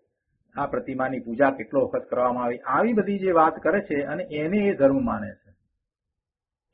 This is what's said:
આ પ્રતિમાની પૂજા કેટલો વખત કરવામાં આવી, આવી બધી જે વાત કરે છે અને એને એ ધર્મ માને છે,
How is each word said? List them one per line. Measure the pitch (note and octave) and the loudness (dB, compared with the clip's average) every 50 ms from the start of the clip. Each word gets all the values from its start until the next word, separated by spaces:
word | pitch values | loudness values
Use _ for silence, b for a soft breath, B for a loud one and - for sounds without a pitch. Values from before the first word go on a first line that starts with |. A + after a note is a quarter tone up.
| _ _ _ _ _ _ _ _ _ _ _ | _ _ _ _ _ _ _ _ _ _ _
આ | C3+ C#3+ | -6 -6
પ્રતિમાની | C#3 - B2+ - C3+ C3 C3 C3 C3 C3+ A#2+ | -4 -4 -6 -6 -6 -4 -4 -2 -2 -4 -6
પૂજા | A2 A2+ A2+ A#2 C#3 C3 | -6 -8 2 4 4 4
કેટલો | C3+ - A2+ - - C3+ | 4 0 -8 -2 0 0
વખત | B2+ A#2+ - B2 - - | 0 0 -2 -6 -4 -4
કરવામાં | A#2+ B2 B2 B2 B2 B2 A#2+ | -2 0 0 0 0 0 -2
આવી, | A#2+ B2 A#2+ | -4 -4 -6
આવી | - C3 C3+ D#3 G3+ A#3 A#3 | -4 -2 0 2 2 2 2
બધી | G#3 G3+ G#3 G3+ F#3+ | 0 0 0 -2 -2
જે | F#3 F#3 F3 | 0 2 4
વાત | E3 D#3 D#3 D#3+ | 4 4 4 2
કરે | - - D#3 F#3+ G3+ | 0 0 0 0 0
છે | G3+ - D3+ C#3+ C#3 | -2 -2 -4 -4 -2
અને | C#3 D3+ F3 - | -4 -6 -8 -8
એને | E3 D3+ D3+ D3+ E3 G3+ | -6 -6 -4 -4 -2 0
એ | G#3+ G3+ G3+ F3+ | 0 2 0 2
ધર્મ | C3+ C#3 C3+ C#3 C3+ A#2+ | 4 4 4 4 4 0
માને | A#2 A2 G#2+ G2+ G2+ - | -2 -2 -4 -6 -10 -12
છે, | - _ _ _ _ _ _ _ _ _ _ _ _ _ _ _ _ _ _ _ _ _ _ _ _ _ _ | -16 _ _ _ _ _ _ _ _ _ _ _ _ _ _ _ _ _ _ _ _ _ _ _ _ _ _